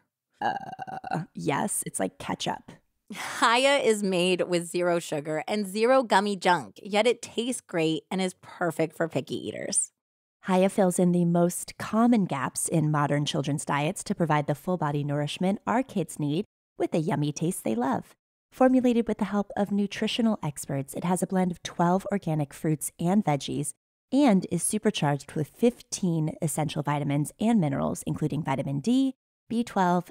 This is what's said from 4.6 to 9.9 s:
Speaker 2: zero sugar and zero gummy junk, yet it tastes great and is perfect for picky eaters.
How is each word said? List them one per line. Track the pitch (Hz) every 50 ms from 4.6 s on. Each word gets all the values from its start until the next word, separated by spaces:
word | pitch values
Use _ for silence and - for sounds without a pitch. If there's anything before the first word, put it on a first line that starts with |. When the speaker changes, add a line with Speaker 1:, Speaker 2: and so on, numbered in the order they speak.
| 175
Speaker 2:
zero | 170 - 175 175 180 170 175
sugar | - - 160 151 147 156 156 151 -
and | - 208 214 208 185
zero | 190 220 220 247 262 269
gummy | 254 202 214 190 208 208 202
junk, | 175 - 185 180 156 117 95 - -
yet | - 190 208 202 220
it | 240 226 -
tastes | - - - 226 233 254 240 -
great | - - - 165 160 160 160 - - _
and | 196 185
is | 190 185 - _
perfect | - - - - 185 165 - - 160 160 -
for | - 170
picky | 165 - 139 - - 135
eaters. | - - 104 - 62 - - - - - -